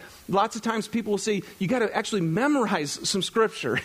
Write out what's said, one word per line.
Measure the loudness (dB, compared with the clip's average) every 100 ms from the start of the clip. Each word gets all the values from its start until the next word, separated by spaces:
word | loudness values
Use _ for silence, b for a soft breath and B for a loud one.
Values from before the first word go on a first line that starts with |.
| B B 0
lots | 2 2 0
of |
times | -2 -2 -2
people | -4 -2
will | -2
say, | 0 -2 B B
"You | 0
gotta | 2 2 0
actually | 0 0
memorize | 2 2 2 2 2 0 -2 -4
some | -2 -2
scripture." | 0 2 2 0 -2 -2